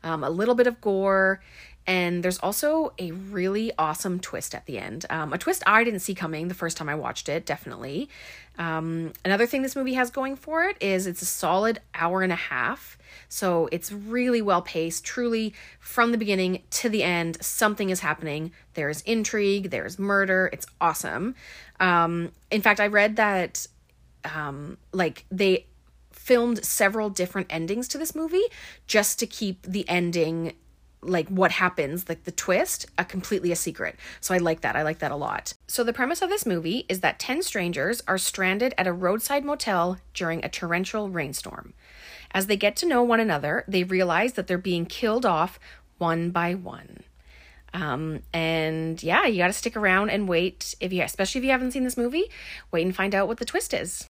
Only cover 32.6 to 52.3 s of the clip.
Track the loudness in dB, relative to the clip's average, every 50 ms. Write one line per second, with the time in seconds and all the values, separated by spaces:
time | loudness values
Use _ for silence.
32.6 | 2 0 -2 -8 -8 -6 _ -4 -4 -2 -4 -8 -4 -2 -2 0 0 0 0 0
33.6 | -2 -4 -6 -6 -6 -8 -8 -10 -16 -16 -16 -10 -4 0 0 2 4 2 0 0
34.6 | 0 -2 0 0 0 0 -2 -2 -4 -4 -2 -2 -4 -4 -4 -6 -6 -10 -14 _
35.6 | _ -6 -2 0 0 0 0 0 0 -2 0 0 0 0 0 -2 0 0 -2 0
36.6 | 0 -2 -2 -4 -2 _ -4 0 0 0 0 0 -4 -2 -2 -2 -2 -2 -2 -2
37.6 | -2 -2 -2 -2 -2 -2 -2 -2 -2 -2 0 0 0 -2 -2 0 0 0 2 2
38.6 | 0 0 0 0 0 0 0 0 0 0 0 0 0 0 -2 0 0 -2 -4 -2
39.6 | 0 0 2 2 2 2 0 -4 -10 -14 -8 -4 -2 -2 -2 -2 -4 -6 -6 -6
40.6 | -4 -2 0 0 0 -2 -4 -4 -6 -4 -4 -4 -4 -4 -6 -8 -10 -10 -12 -14
41.6 | -16 -16 -20 -20 _ -20 -20 -20 -20 -20 -20 -20 -20 -4 -2 -2 2 2 2 4
42.6 | 4 2 2 2 0 4 4 6 6 6 6 4 4 4 2 0 0 0 0 -2
43.6 | -2 0 0 0 2 2 2 2 2 4 4 2 2 2 0 -4 -2 -2 -2 -2
44.6 | 0 0 0 0 -2 -4 -4 -2 0 2 2 4 4 2 4 4 2 0 -2 -14
45.6 | -20 -20 -20 -20 _ _ _ _ 0 2 2 2 0 2 2 2 2 2 0 -4
46.6 | -6 -12 -14 -14 -16 -18 -20 -20 -20 -20 _ -20 -20 -20 -20 -20 -20 -20 -20 -20
47.6 | -20 -10 -8 -4 -2 -2 -2 -2 -2 -4 -6 -8 -10 -6 -4 -2 0 2 2 2
48.6 | 0 0 0 -2 -2 -2 -4 -4 0 2 4 4 4 4 4 4 2 2 2 0
49.6 | -4 -4 -2 2 2 4 4 4 4 2 0 0 0 2 2 2 2 2 -2 -6
50.6 | -10 -10 -8 -6 -6 -2 0 0 -2 -2 0 -2 -2 0 0 -2 2 2 2 2
51.6 | 2 -2 -2 0 -2 -2 0 0 -2 0 0 0 -2 -2